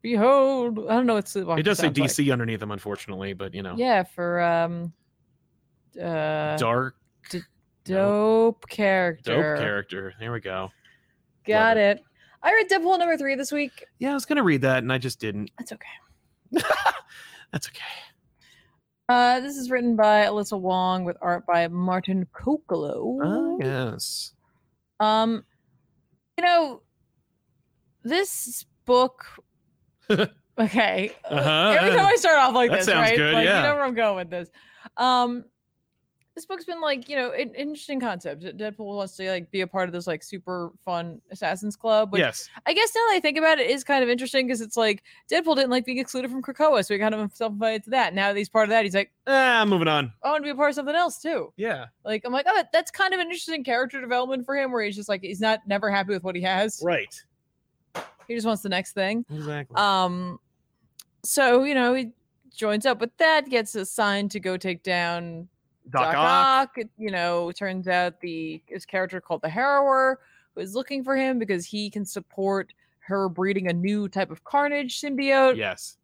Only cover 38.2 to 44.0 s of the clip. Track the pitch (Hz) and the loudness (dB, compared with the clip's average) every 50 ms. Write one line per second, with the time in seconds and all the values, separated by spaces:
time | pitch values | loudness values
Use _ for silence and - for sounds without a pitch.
38.2 | - 165 143 156 170 185 - 185 214 214 208 220 214 202 202 202 196 185 - - | -8 -10 -12 -10 -14 -16 -12 -10 -10 -10 -10 -12 -12 -10 -8 -8 -8 -8 -10 -8
39.2 | 190 190 190 180 175 _ - 190 185 180 - 196 185 180 170 175 170 185 160 156 | -6 -4 -4 -4 -6 _ -4 -4 -4 -2 -2 -4 -2 -2 -4 -6 -4 -6 -6 -6
40.2 | - - 208 185 _ 180 180 180 170 170 _ _ _ 190 175 170 170 170 160 - | -8 -14 -16 -14 _ -8 -8 -8 -8 -10 _ _ _ -6 -6 -4 -6 -8 -12 -16
41.2 | _ _ 196 - 214 160 180 180 208 208 196 _ - 226 220 214 220 196 202 185 | _ _ -12 -6 -4 -4 -4 -4 -6 -8 -8 _ 0 2 2 2 2 2 2 2
42.2 | 156 120 - - - - - - _ - 339 392 466 427 - 453 466 453 403 359 | 2 2 0 -6 -14 -14 -18 -6 _ 0 2 2 2 2 2 2 2 4 2 2
43.2 | - 302 269 311 311 320 311 302 254 185 269 269 254 - 285 269 | 2 0 0 4 4 4 4 4 2 0 0 -2 0 0 2 2